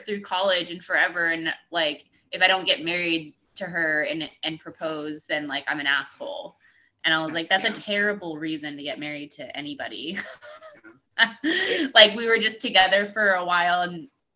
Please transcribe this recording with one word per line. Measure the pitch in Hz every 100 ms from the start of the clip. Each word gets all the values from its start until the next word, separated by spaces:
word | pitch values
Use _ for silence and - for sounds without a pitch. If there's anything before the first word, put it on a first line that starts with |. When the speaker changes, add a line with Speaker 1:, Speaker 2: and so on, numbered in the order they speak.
| -
Speaker 1:
through | 202
college | 202 185 196 180 170
and | 175 -
forever. | 165 180 170 165
And, | 165 160 - -
like, | 165 156 147 _ _ _
if | 175
I | 185
don't | 190 175
get | 175
married | 165 175 175 165 151 - _ -
to | 185
her | 170 160 151
and, | 147 160 147 -
and | 160 160
propose, | 165 160 165 156 151 151 -
then, | 156 147
like, | 139 143
I'm | 151
an | 139
asshole." | 139 - - 120 90 85 - _ _ _ _ 165
And |
I | 160
was | 156
like, | 165 160
Speaker 2:
That's | 190 -
Speaker 1:
"That's | -
a |
Speaker 2:
yeah. | - 202
Speaker 1:
terrible | 208 202 175 151
reason | 160 156 151 143
to |
get | 143 131
married | 147 147 147
to | - 127 -
anybody." | 147 139 117 107 143 196
<laughs> | - - - - - - - - _ -
Speaker 2:
Yeah. | 226 - 311 349 381 370 277
Speaker 1:
Like, | 226 208 208
"We | 226
were | 226
just | 214 220
together | 240 190 185 196 208
for | 220 202
a | 185 175
while | 175 175 180
and | 175 170 139 _ _